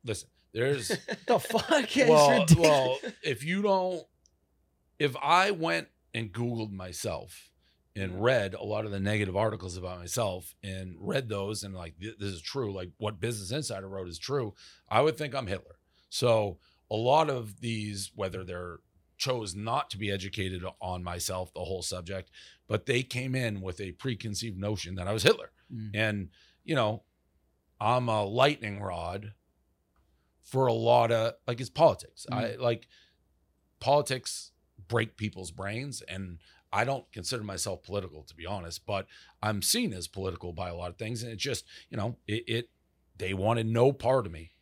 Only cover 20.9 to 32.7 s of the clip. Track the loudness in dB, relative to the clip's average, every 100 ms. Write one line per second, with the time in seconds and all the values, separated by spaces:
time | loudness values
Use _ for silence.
20.9 | -6 -6 -6 -4 -4 -6 -8 -6 -6 -6
21.9 | -8 -8 -10 -10 -20 -20 _ _ -4 0
22.9 | 0 0 -4 -2 -2 -2 -4 -8 -8 -10
23.9 | -8 -6 -6 -6 -6 -6 -4 -4 -4 -6
24.9 | -6 -4 4 6 4 0 _ _ -10 -6
25.9 | 0 0 0 -6 _ _ _ -2 0 0
26.9 | -2 _ _ _ _ _ _ _ _ 2
27.9 | 2 2 0 2 4 4 2 -6 -6 -6
28.9 | -6 -6 -8 -10 -18 _ _ _ _ _
29.9 | _ _ _ _ _ -4 2 2 4 6
30.9 | 6 6 4 2 -2 -8 -6 -6 4 6
31.9 | 6 -6 -18 -6 -2 -2 0 0